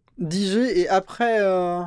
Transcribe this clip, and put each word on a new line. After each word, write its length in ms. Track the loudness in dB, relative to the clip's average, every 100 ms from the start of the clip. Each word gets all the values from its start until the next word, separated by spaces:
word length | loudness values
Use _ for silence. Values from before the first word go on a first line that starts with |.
| _ -8
dix 340 | -4 -2 0
G 280 | 0 2 0
et 80 | 2
après, 520 | 0 0 -2 0 2
euh, 400 | 2 0 0 -4